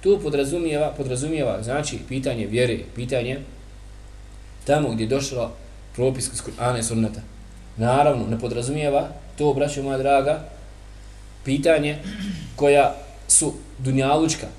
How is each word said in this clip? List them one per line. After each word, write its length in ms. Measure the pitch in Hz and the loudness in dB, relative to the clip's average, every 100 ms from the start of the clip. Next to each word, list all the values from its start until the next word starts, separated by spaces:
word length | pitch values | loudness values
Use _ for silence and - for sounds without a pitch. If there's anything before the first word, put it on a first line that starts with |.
To 180 | 190 202 | 6 4
podrazumijeva, 720 | 156 143 139 170 165 147 147 131 | 4 0 0 0 0 0 0 -2
podrazumijeva, 640 | 127 127 147 160 127 98 | -4 -2 -2 0 0 -2
znači, 360 | 110 139 151 117 - | -2 -2 -2 -6 -6
pitanje 380 | 131 135 120 98 | -4 -2 -2 -2
vjere, 320 | 110 127 104 - - | 2 2 0 -6 -8
pitanje 440 | 123 131 120 139 139 - - - - - - - - - - - - | -2 -2 -2 -6 -10 -16 -18 -18 -18 -18 -18 -18 -18 -18 -18 -12 2
tamo 240 | 147 143 | 2 2
gdje 140 | 110 | 0
je 40 | 110 | 0
došlo 440 | 135 135 127 113 - - - - - | 0 -2 -4 -6 -8 -18 -18 -14 -2
propis 320 | 131 131 - | 0 0 -6
iz 80 | - | -6
Kur'ana 380 | - - 120 123 | -10 -4 -2 0
i 40 | |
Sunneta. 380 | 113 113 110 110 - - - - - 110 | 0 0 0 -2 -12 -16 -18 -18 -16 -2
Naravno, 500 | 113 135 147 131 101 | 2 6 6 4 0
ne 120 | 113 | -2
podrazumijeva 720 | 113 117 123 151 147 139 - - - - | -2 -2 -2 0 2 2 0 -8 -16 0
to, 160 | 147 | 2
braćo 300 | 135 139 139 | 4 0 0
moja 140 | 139 135 | -2 0
draga, 460 | 135 139 143 156 - - - - - - - - - - - | 4 4 4 0 -4 -16 -18 -18 -20 -18 -18 -18 -20 -10 -2
pitanje 520 | 139 165 156 147 151 190 208 196 170 127 120 | 2 6 4 4 -2 -8 -8 -8 -8 -10 2
koja 400 | 143 143 131 - - - - | 6 8 6 2 -14 -18 2
su 260 | - 151 - - - | 2 2 -4 -14 -6
dunjalučka 680 | 131 135 135 151 160 - 87 | 0 2 4 4 2 0 -8